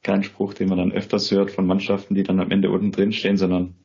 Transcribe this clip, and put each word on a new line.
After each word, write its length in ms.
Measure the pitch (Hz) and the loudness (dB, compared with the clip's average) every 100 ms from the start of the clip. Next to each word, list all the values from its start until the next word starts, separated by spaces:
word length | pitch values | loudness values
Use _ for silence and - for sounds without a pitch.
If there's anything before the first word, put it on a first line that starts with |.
kein 220 | - 98 | -2 -2
Spruch, 300 | 98 - 98 | -2 -4 -6
den 160 | - 95 | -2 -2
man 80 | 90 | 0
dann 160 | 92 | 0
öfters 360 | 101 101 101 - | -2 -2 -2 2
hört 200 | 98 98 | 2 2
von 160 | - 90 | 0 0
Mannschaften, 480 | 98 - 98 - 98 | 0 0 -4 0 0
die 80 | |
dann 160 | 95 95 | 2 0
am 100 | - | 2
Ende 220 | 98 98 | 2 2
unten 200 | 92 101 | 2 0
drin 200 | 92 101 | 0 0
stehen, 260 | 107 98 98 | 0 0 2
sondern 380 | 92 90 90 - | 2 0 -2 -8